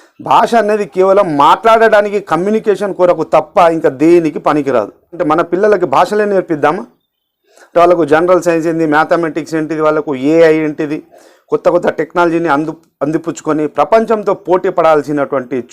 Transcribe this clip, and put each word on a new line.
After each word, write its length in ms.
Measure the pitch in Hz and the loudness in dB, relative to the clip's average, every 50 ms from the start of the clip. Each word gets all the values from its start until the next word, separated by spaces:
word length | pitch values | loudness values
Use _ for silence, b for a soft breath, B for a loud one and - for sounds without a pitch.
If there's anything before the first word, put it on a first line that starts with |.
| b b b - | b b b -10
భాష 340 | - - 139 151 233 - 233 | -4 0 0 2 2 2 2
అనేది 300 | 233 208 208 214 214 208 | 0 0 0 -2 -4 -4
కేవలం 520 | - - 180 185 190 190 202 202 170 151 | -4 -2 0 2 2 2 2 0 0 0
మాట్లాడడానికి, 840 | 143 143 160 185 190 - 226 226 226 226 220 214 208 208 208 202 208 | 2 2 2 2 2 2 2 4 4 4 4 4 2 2 0 -4 -6
కమ్యూనికేషన్ 760 | - - 156 160 180 202 220 220 - 220 196 180 202 196 170 | -4 -4 -4 -2 -2 -2 -2 -2 -2 -2 -2 -2 -4 -6 -2
కొరకు 280 | 170 180 175 170 156 156 | 0 0 0 0 0 -2
తప్ప 340 | - - 156 151 - - | 0 0 0 0 0 2
ఇంకా 320 | 202 175 170 165 165 160 151 | 2 2 2 2 0 -2 -2
దేనికి 500 | 135 127 147 165 175 175 165 151 147 208 | 0 0 2 4 4 4 2 0 -4 -4
పనికిరాదు. 520 | - 170 147 151 135 139 127 117 104 92 - _ _ _ - | -2 -2 -2 0 0 0 0 -2 -2 -4 -8 _ _ _ -8
అంటే 100 | 160 135 | -6 -2
మన 180 | 147 156 170 | 0 0 0
పిల్లలకి 440 | 165 165 175 180 208 214 208 185 175 | -2 -2 -2 0 0 0 0 0 -2
భాషలే 400 | 143 127 151 180 170 208 214 214 | 0 0 0 0 0 0 -2 -2
నేర్పిద్దామా? 520 | 202 196 185 175 - 165 147 135 147 160 | -2 -2 -2 -2 -4 -4 -2 0 -2 -2
అంటే 1000 | 202 240 - _ _ _ _ _ _ _ _ _ _ _ _ _ _ _ _ - 170 | -4 -8 -14 _ _ _ _ _ _ _ _ _ _ _ _ _ _ _ _ 0 2
వాళ్ళకు 260 | 170 180 180 165 160 | 4 4 4 2 2
జనరల్ 360 | 139 151 156 175 180 185 175 | 2 2 2 2 2 2 2
సైన్స్ 260 | 156 175 165 165 156 | 2 0 -2 0 -2
ఏంది, 180 | 170 165 165 165 | -2 -2 -2 -2
మ్యాథమెటిక్స్ 680 | 156 147 151 156 156 180 170 170 160 147 165 147 - 160 | 0 0 0 0 0 0 -2 -2 -4 -6 -8 -8 -6 -6
ఏంటిది, 260 | 160 160 151 165 156 | -6 -6 -6 -4 -2
వాళ్ళకు 340 | 156 151 156 156 147 156 139 | 0 0 0 0 -2 -4 -6
ఏఐ 420 | 127 131 147 160 165 165 160 160 | -4 0 2 4 4 4 4 4
ఏంటిది, 460 | 160 156 151 151 151 156 143 151 151 - b b b b b b b b - | 2 -2 -4 -4 -6 -6 -6 -8 -10 -12 b b b b b b b b -6
కొత్త 200 | 156 147 - 180 | -6 -2 0 0
కొత్త 180 | 165 175 - | 0 0 0
టెక్నాలజీని 640 | - - - 156 - - 175 175 170 160 170 170 165 | -2 -4 -4 -6 -4 -2 -2 0 0 0 -2 -2 0
అందు-, 280 | 139 143 160 156 160 - _ _ _ - | -2 -2 -2 -4 -8 -12 _ _ _ -8
అందిపుచ్చుకొని 680 | 139 147 156 160 160 170 147 - - 156 151 151 151 | -4 -4 -4 -4 -6 -8 -10 -6 -6 -4 -2 -2 -4
ప్రపంచంతో 680 | 147 - - 147 147 226 226 220 220 226 214 202 202 190 | -2 -2 -2 0 2 2 0 2 0 -2 -2 -2 -4 -4
పోటీ 360 | - - 165 175 185 185 190 | -4 -2 -2 0 0 0 -2
పడాల్సినటువంటి 1000 | 180 180 165 160 156 151 139 139 151 147 139 - 143 135 127 123 139 127 120 - | 0 2 2 2 2 2 0 -2 -4 -4 -4 -2 -4 -6 -6 -6 -6 -8 -8 -4